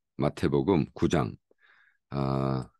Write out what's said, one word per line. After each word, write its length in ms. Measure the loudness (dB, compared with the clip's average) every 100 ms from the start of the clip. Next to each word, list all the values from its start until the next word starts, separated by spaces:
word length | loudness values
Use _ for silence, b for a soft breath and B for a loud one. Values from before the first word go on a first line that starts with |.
| _ -2
마태복음 720 | -2 0 0 2 2 2 0
구 160 | 0 0
장. 260 | 2 -2 -6 _ b b b b b -10
아, 580 | -4 -2 0 -2 -4 -6